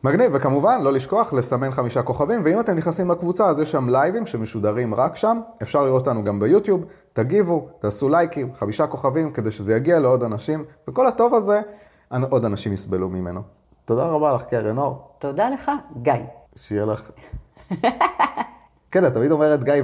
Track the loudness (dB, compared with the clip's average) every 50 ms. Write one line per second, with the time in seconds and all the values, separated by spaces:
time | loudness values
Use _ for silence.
0 | 2 2 4 4 4 4 2 2 0 2 2 2 4 2 2 4 2 2 0 0
1 | -2 0 0 0 0 0 0 -2 -2 0 -2 -2 -2 -2 -2 -2 -2 -2 -2 -2
2 | -2 -2 -2 -2 0 0 0 0 2 2 2 2 0 0 0 0 0 -2 -2 -2
3 | 0 0 0 0 0 -4 0 2 2 2 4 2 0 -2 0 -2 0 2 2 2
4 | 2 2 0 -2 -6 -6 -6 -6 -8 -6 -6 -2 0 0 0 0 -2 -2 0 0
5 | 0 0 0 -2 0 0 0 0 -4 -12 -12 -12 -12 -2 0 0 2 4 2 2
6 | 2 0 -2 0 -2 -2 -2 0 2 4 4 4 4 2 0 0 -2 -8 -16 -20
7 | _ _ _ -2 -2 2 2 2 2 2 0 -2 -2 -6 -14 -6 -4 -4 -4 0
8 | 0 2 4 2 2 0 -2 -6 -8 -8 -6 -6 -6 -6 -2 -2 -2 -2 -2 -2
9 | -2 -2 0 0 -2 -2 -4 -4 -4 -4 -6 -6 -2 0 0 2 4 2 2 4
10 | 4 4 2 2 0 -2 -4 -6 -4 -4 -4 -4 -6 -12 -18 _ _ -8 -2 2
11 | 2 2 2 2 2 2 4 2 2 2 0 0 0 -4 -14 -20 -20 _ _ _
12 | _ _ -4 -4 -2 2 0 0 2 0 -4 -4 -4 -4 -4 -4 -4 -4 -2 -2
13 | -2 -4 -4 -6 -6 -6 -8 -10 -12 -14 _ _ _ _ _ _ _ -2 -2 0
14 | 0 0 0 2 2 2 2 0 -2 -2 -4 -2 -2 -2 -2 -2 -2 -4 -4 -8
15 | -14 -20 _ _ -8 -6 -2 0 0 0 -2 -4 -4 -4 -4 -4 -6 -12 -14 -4
16 | 0 0 0 0 -2 -10 -16 -20 -20 _ _ -20 -10 -4 -2 -2 0 0 -2 -4
17 | -6 -16 -20 -20 -18 -16 -16 -16 -16 _ _ -20 -10 _ -6 0 0 -2 0 2
18 | -2 -2 0 -2 -2 -2 -2 -8 -10 -10 -12 -20 _ _ _ _ _ _ 2 4
19 | 4 4 2 2 2 2 4 4 4 4 4 2 2 2 2 2